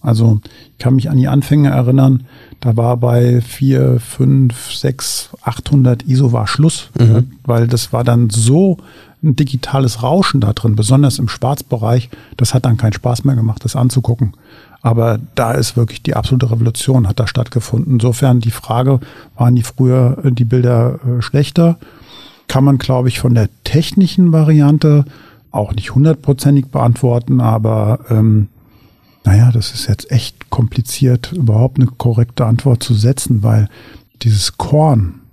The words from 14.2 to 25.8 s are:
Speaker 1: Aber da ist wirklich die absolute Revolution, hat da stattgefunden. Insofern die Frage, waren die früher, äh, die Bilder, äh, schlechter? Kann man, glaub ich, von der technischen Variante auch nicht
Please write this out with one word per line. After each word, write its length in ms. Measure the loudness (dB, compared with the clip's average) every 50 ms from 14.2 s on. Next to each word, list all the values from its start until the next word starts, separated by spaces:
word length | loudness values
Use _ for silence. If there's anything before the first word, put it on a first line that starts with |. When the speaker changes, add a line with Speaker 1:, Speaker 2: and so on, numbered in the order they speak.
| -4 -6 -6 _ _ _ -20 -20 -20 _ -20 _
Speaker 1:
Aber 380 | -2 -2 0 0 0 0 -2 -4 -6 -8 _
da 160 | -4 -4 -2
ist 260 | -2 -2 -4 -2 -2
wirklich 240 | -2 -2 -2 -4 -8
die 140 | -6 -4 -4
absolute 340 | -4 -2 -2 -2 0 0 -2
Revolution, 580 | -2 0 -2 -2 -2 -4 -2 0 0 2 2
hat 120 | 0 -2 -2
da 80 | -4
stattgefunden. 680 | -4 -2 -4 -4 -2 -4 -6 -4 -4 -4 -4 -2 0 0
Insofern 460 | 0 0 0 0 0 2 2 2 2
die 100 | 0 -2
Frage, 500 | -6 -6 -8 -4 -4 -2 0 0 0 0 -2 -8 -20 -20 -20 -20 _
waren 180 | 0 2 2 2
die 60 | 2
früher, 560 | 0 -4 -2 0 0 2 2 2 2 2 0 0 -2
äh, 60 | -2
die 140 | 0 0 0
Bilder, 540 | 0 0 0 2 2 2 2 0 0 -2 -4 -6
äh, 160 | -4 -4 -4
schlechter? 560 | -4 -2 -2 -2 -2 0 0 2 2 2 2 -2 -8 -20 -20 -20 -20 -20 -20 -20 -20 -20 -20 _ _
Kann 160 | -4 -2 0 2
man, 160 | 2 2 0
glaub 260 | 0 -2 -2 0 0
ich, 140 | -2 -4 -2
von 160 | 0 0 2
der 140 | 2 0 0 _ _ _
technischen 680 | -2 0 0 0 0 2 2 2 2 2 2 2 4
Variante 760 | 4 4 4 4 4 4 4 4 4 4 4 4 4 2 2 0 -6 -20 -20 -20 -20 -20 _ _
auch 220 | -6 -6 -4 -4 -6
nicht 180 | -8